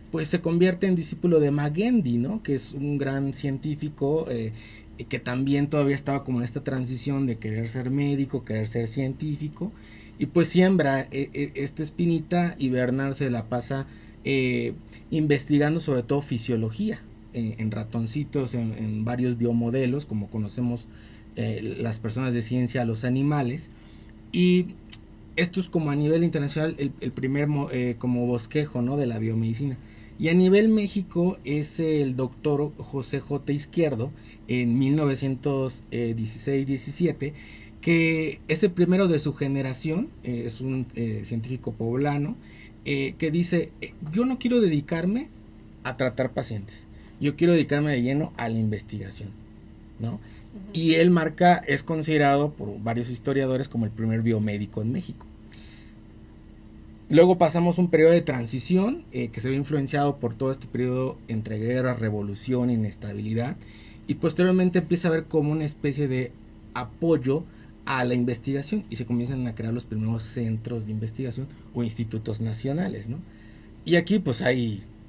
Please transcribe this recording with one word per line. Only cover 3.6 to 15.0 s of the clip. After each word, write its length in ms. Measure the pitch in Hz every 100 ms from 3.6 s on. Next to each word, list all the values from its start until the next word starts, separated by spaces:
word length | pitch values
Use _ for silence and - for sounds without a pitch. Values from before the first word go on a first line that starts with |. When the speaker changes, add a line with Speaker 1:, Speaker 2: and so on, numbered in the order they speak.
| 156 143 151 - 143 160 147
Speaker 1:
eh, 220 | 120 110 110 - - - - -
que 100 | 123
también 480 | 123 127 135 143 143
todavía 260 | 147 139
estaba 300 | 139 - 135
como 140 | 131 123
en 60 |
esta 200 | 120 143
transición 600 | 135 131 123 127 143 139 131
de 100 | 110
querer 320 | 110 110 113
ser 220 | 127 127
médico, 540 | 139 143 139 135 127
querer 220 | 110 110 110
ser 220 | 117 113
científico, 840 | 139 131 135 151 147 151 - 190 - - - - -
y 80 | 151
pues 220 | 170 165
siembra, 540 | 180 185 185 139 135
eh, 280 | 131 135 139
eh, 180 | 143 143
esta 280 | - 139 -
espinita, 760 | 151 - 170 165 156 175 175 -
y 120 | 131
Bernard 440 | 123 123 135 139
se 160 | 135 135
la 140 | 120
pasa, 420 | 113 123 - - - - - -
eh, 480 | - 135 127 120 120 - - -